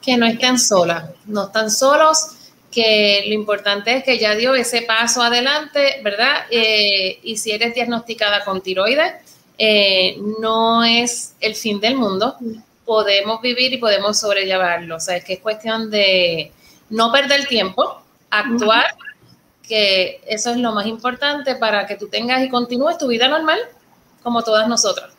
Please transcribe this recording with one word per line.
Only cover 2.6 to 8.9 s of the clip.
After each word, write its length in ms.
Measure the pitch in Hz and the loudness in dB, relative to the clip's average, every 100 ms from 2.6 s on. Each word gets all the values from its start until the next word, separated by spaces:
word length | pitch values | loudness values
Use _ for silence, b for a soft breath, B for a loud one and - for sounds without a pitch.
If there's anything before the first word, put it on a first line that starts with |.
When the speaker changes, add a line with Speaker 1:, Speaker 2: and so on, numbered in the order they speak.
| _ | _
Speaker 1:
que 520 | - 226 214 208 202 202 | 0 2 4 4 2 0
lo 60 | |
importante 640 | 214 208 202 202 202 208 262 | -4 -2 -2 0 -2 -2 -2
es 60 | |
que 160 | 262 240 | 0 0
ya 160 | 214 208 | 0 0
dio 180 | 247 262 | 2 2
ese 260 | 240 240 | 0 -4
paso 380 | 233 226 233 254 | 0 0 2 2
adelante, 800 | 233 240 254 302 302 285 277 269 | 2 2 0 -2 -2 0 0 0
¿verdad? 420 | 214 202 247 294 - | -4 0 0 0 -2
Eh, 720 | 233 220 214 208 196 185 185 | 0 2 2 2 2 -2 -6
y 140 | - 220 | -10 -8
si 140 | 220 | -4
eres 220 | 214 233 | -2 -2
diagnosticada 720 | 233 233 240 226 220 208 202 202 | -2 -2 -4 -6 -4 0 0 -2
con 160 | 190 | -6
tiroides, 520 | 190 185 202 | -4 -2 0